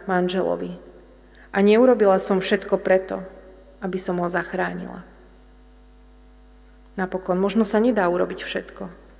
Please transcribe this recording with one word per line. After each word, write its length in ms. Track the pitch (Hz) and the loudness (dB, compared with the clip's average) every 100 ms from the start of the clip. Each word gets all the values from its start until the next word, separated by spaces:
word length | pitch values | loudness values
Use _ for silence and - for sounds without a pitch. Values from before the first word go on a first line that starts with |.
| - | -2
manželovi 720 | 180 180 190 170 175 180 175 - - - - - - - | 0 0 0 -2 -4 -6 -12 -18 -20 -20 -20 -20 -20 -6
a 80 | 196 202 | 2 4
neurobila 560 | 214 254 233 202 190 | 6 6 6 4 4
som 160 | - 190 | 2 0
všetko 400 | - 202 - 190 190 | 0 -2 0 -2 2
preto, 400 | 190 190 190 185 - - - - - | 2 0 -10 -10 -18 -20 -20 -20 -12
aby 160 | 190 185 | -8 -6
som 240 | - 175 | -4 -4
ho 80 | 175 | -2
zachránila. 720 | 175 165 185 175 175 185 180 - - - - - - _ _ - - - - - - - - - - - - | -4 -6 -4 -6 -6 -12 -14 -18 -20 -20 -20 -20 -20 _ _ -20 -20 -20 -20 -20 -20 -20 -20 -20 -20 -14 -6
Napokon, 460 | 185 185 185 180 | -4 -4 -2 0
možno 240 | 196 214 214 | 0 0 2
sa 160 | 214 | 2
nedá 240 | 240 214 175 | 2 2 2
urobiť 380 | 175 180 185 - | 2 -2 -4 -8
všetko. 640 | - - - 185 - - | -8 -10 -14 -16 -16 -20